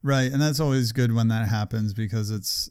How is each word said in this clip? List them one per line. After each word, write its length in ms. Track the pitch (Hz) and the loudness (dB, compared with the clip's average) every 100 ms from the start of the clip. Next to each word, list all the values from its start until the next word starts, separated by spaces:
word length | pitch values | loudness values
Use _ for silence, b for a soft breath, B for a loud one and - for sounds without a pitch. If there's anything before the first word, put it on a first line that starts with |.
Right, 280 | 143 135 127 | 2 2 2
and 100 | 139 | 2
that's 160 | 151 147 | 0 2
always 320 | 151 135 120 | 2 2 0
good 220 | 113 120 | 2 2
when 140 | 117 113 | 4 2
that 180 | 113 110 | 2 0
happens 460 | 110 104 113 107 | 0 -2 -2 -4
because 360 | 101 110 110 104 | -4 -4 -2 -4
it's, 360 | 107 92 - - | -4 -6 -6 -6